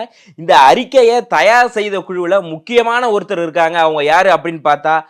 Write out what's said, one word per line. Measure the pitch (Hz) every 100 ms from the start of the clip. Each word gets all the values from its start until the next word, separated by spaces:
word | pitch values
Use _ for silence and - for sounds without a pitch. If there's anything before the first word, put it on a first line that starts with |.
| 240 _ _ 151
இந்த | 165 165
அறிக்கையை | 135 247 254 262 233 240 208
தயார் | 160 190 240 247
செய்த | 214 208 196
குழுவுல | - 180 175 196
முக்கியமான | 170 160 - 240 233 240 247
ஒருத்தர் | 202 175 180
இருக்காங்க. | 170 160 165 170
அவங்க | 160 156
யாரு | 147 165 190
அப்படின்னு | 160 170 165
பார்த்தா, | 151 147 156 156 156